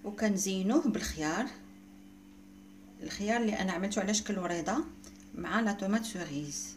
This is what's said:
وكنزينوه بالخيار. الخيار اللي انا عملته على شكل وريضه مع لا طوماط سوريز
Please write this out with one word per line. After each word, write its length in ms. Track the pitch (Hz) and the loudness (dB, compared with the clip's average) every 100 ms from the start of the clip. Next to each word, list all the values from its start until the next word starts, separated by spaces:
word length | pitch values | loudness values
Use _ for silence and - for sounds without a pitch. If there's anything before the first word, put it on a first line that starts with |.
وكنزينوه 840 | 202 208 220 196 190 190 190 277 294 | -8 0 2 4 2 2 4 4 4
بالخيار. 580 | - - 160 151 175 269 - - - - - - - - - - - - - - - | 2 -2 -2 0 0 -2 -6 -16 -20 -20 -20 -20 -20 -20 -20 -20 -20 -20 -20 -20 -12
الخيار 380 | 160 - 208 233 | -10 -4 2 4
اللي 180 | 226 208 | 2 2
انا 120 | 190 | 0
عملته 300 | 175 196 214 | 0 0 0
على 120 | 196 | 2
شكل 260 | 214 - 202 | 2 2 -2
وريضه 440 | 175 170 160 233 330 - - - - - | 0 0 0 0 0 -6 -16 -18 -14 -6
مع 240 | 170 196 | 0 2
لا 120 | 220 | 2
طوماط 320 | 202 190 220 | 2 2 2
سوريز 720 | 220 180 160 143 143 - - | 0 -6 -4 -4 -4 -6 -8